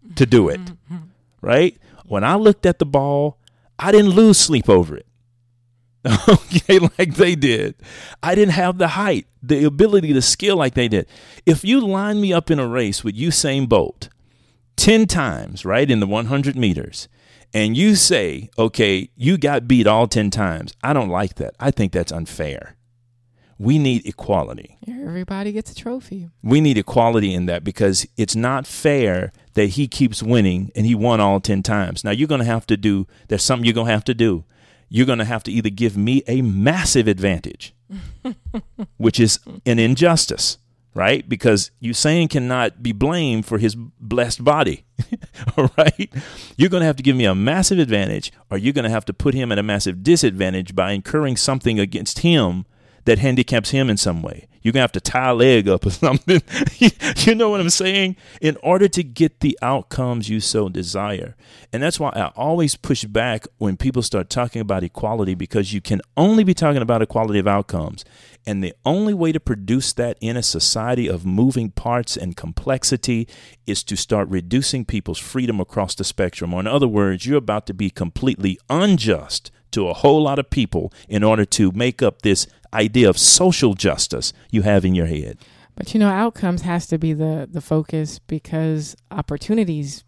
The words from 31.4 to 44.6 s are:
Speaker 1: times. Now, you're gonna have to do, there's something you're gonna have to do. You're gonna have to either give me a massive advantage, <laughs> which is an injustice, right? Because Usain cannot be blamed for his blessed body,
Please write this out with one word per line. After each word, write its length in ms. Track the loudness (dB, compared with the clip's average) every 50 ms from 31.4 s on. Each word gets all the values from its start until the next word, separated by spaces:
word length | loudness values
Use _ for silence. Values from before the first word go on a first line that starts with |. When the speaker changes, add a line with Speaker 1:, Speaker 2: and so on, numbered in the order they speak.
| 0 -2 -2 -2
Speaker 1:
times. 420 | -2 -2 -2 -2 -2 -4 -6 -8 -6
Now, 60 | -4
you're 160 | -2 -2 0 -2
gonna 160 | 0 -2 0
have 200 | -2 -2 -4 -2 -2
to 100 | -2 0
do, 280 | 0 -2 -2 -2 -4 -8 _ _ _ -6
there's 160 | -4 -2 0
something 220 | 0 0 0 2
you're 100 | 0 0
gonna 160 | 0 0 0
have 120 | -2 -2 0
to 100 | -4 0
do. 300 | 2 2 2 2 -2 -6 _ _ _ _ _ _ _ _ _
You're 160 | 0 2 2
gonna 200 | 2 2 0 -2
have 180 | -4 -4 -6 -6
to 80 | -4
either 180 | -4 -2 -2 -2
give 260 | -2 0 -2 -2 0
me 280 | 0 -2 0 0 0 0 0
a 140 | -2 0
massive 680 | 0 0 0 2 2 2 2 0 -2 0 2 2 2 2
advantage, 640 | 0 0 0 -2 -2 -2 -6 -10 -14 -14 -20 -20 _ _ _ _
<laughs> 1120 | -16 -16 -14 -16 -18 -12 _ -12 -12 _ _ -12 -10 -10 -12 -12 _ -14 -14 -14 _ _
which 220 | 0 0 4 4
is 200 | 2 2 2 -2 _ -16 -20 -8 _
an 140 | 0 2 2
injustice, 800 | 4 2 4 4 4 4 4 2 0 -2 -4 -4 -4 -4 -6 _ _ _ _ _ _ _ _
right? 340 | -2 2 2 2 0 0 -6
Because 440 | -8 0 2 4 4 4 2 -4 _ _
Usain 480 | -8 -6 -4 0 0 2 2 2 2 0
cannot 520 | 0 -2 -2 -2 -2 -2 -2 -2 -4 -6 -6
be 80 | -6
blamed 540 | -2 0 0 0 0 -2 -2 -2 -2 -2 -2
for 120 | -2 -2 0
his 180 | 0 0 -2
blessed 680 | -4 -14 -18 _ _ -10 -4 -2 -2 -2 -2 -4 0 2
body, 420 | 2 2 2